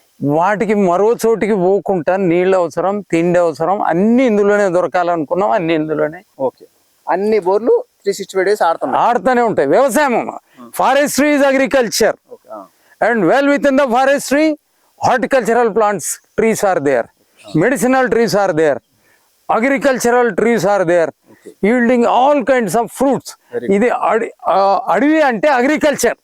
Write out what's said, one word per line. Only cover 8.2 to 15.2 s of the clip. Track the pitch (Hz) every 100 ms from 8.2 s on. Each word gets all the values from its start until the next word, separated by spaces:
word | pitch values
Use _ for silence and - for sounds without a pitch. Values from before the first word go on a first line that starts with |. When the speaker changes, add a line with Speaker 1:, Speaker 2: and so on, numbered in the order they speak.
| 190 190
Speaker 2:
ఫైవ్ | 185
డేస్ | 208
ఆడుతున్నాయి. | 175 165 - 139
Speaker 1:
ఆడుతూనే | 208 240 190 240
ఉంటాయి. | 233 170 139
వ్యవసాయం, | 190 269 226 285 214 117 120 _ _
Speaker 2:
Hmm. | 120
Speaker 1:
forestry | - 196 277 285 - 294 294
is | 277
agriculture. | 269 269 269 226 - 208 - _
Speaker 2:
ఓకే, | 120 _
ఆ. | 107 95 _ _ -
Speaker 1:
And | 196 233
well | 165 247
within | 285 285 285 269
the | 269
forestry, | 240 269 277 - 285 311 302 _ _ _ _ -
horticultural | 240